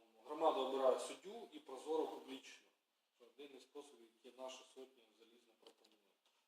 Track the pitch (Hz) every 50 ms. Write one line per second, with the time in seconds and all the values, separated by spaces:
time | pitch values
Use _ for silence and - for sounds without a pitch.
0 | - - _ - - 127 151 156 160 160 139 135 131 131 135 131 131 127 120 123
1 | - - 139 - - 190 220 233 - - 151 151 - - 131 123 123 147 160 156
2 | 143 - - 131 123 131 135 131 - - - - - _ _ _ _ _ _ _
3 | _ _ _ _ 123 117 117 127 147 143 135 123 - - - 147 - - 120 117
4 | 117 110 110 _ - 127 120 127 131 131 131 127 - - - 131 131 127 - 127
5 | 113 113 113 113 113 113 117 120 117 117 113 _ - 110 - _ - _ 110 _
6 | _ _ _ _ _ _ _ _ _